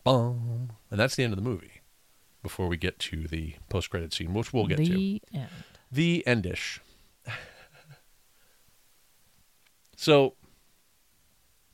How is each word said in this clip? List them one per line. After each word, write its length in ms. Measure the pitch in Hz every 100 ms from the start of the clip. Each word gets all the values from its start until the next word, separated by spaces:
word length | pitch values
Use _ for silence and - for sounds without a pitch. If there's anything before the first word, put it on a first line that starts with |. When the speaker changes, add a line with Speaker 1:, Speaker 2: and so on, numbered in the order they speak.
Speaker 1:
bum. 680 | 127 127 120 120 117 117 123 110 -
And 100 | 104
that's 140 | 131 -
the 60 |
end 80 | 120
of 40 | 95
the 120 | 120
movie, 320 | 92 - - _ _ _ _ _ _
before 260 | 82 - 90
we 80 | 85
get 220 | 87 -
to 280 | - 80 80
the 280 | 80 80 - -
post-credit 420 | 92 - 90 82
scene, 220 | - 85
which 180 | 101 -
we'll 140 | 123 95
get 100 | 147
to. 60 |
Speaker 2:
The 380 | 170 185 196 208 -
end. 160 | 139 120 180 - - -
Speaker 1:
The 360 | 131 170 170 123
endish. 540 | 117 90 87 - - - - _ _ -
<laughs> 60 | - - - - - 156 135 _ _ _ _ _ _ _ _ _ _ _ _ _ _ _ _ _ _ _ -
So, 380 | 156 143 135 - - _ _ _ _ _ _ _ _ _ _ _ _